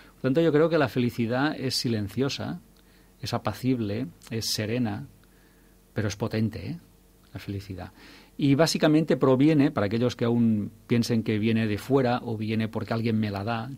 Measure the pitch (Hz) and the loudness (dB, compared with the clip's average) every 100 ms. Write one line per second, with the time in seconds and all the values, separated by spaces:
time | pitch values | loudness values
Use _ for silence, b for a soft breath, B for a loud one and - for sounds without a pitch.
0 | B - 131 135 165 147 160 160 135 135 | B -4 0 2 4 4 4 4 2 0
1 | 120 120 113 123 147 - 131 - 123 113 | -2 0 -2 0 -2 -2 -4 -4 -2 -2
2 | 101 - 135 - 110 175 - _ b b | -2 -2 -2 -4 -8 -10 -14 _ b b
3 | b _ 117 117 117 101 127 127 104 104 | b _ -6 -4 -4 -2 -2 0 -2 -4
4 | 131 - - 113 - - 107 120 117 104 | -6 -12 -10 -6 -4 -4 -2 -2 -2 -4
5 | 143 - b b b b b b _ - | -10 -18 b b b b b b _ -4
6 | 104 - 110 110 110 95 92 170 - _ | -4 -4 -4 0 -2 -4 -8 -10 -14 _
7 | _ _ _ 104 - 98 98 92 92 B | _ _ _ -14 -10 -10 -10 -12 -14 B
8 | B B B - 143 139 160 - 160 151 | B B B -2 2 4 4 4 4 4
9 | 160 151 139 127 147 156 139 - 101 113 | 4 2 4 6 6 6 4 2 0 0
10 | 123 - 117 120 117 107 101 - - 120 | 0 0 0 2 2 2 -2 -10 0 0
11 | 113 117 110 107 110 113 110 104 - 135 | 2 0 0 0 2 2 0 -2 2 2
12 | 120 123 120 110 107 110 110 110 104 117 | 2 0 -4 -6 -2 -2 -2 -4 -4 -2
13 | 113 110 110 98 104 113 123 | 0 0 -2 -4 -4 -6 -6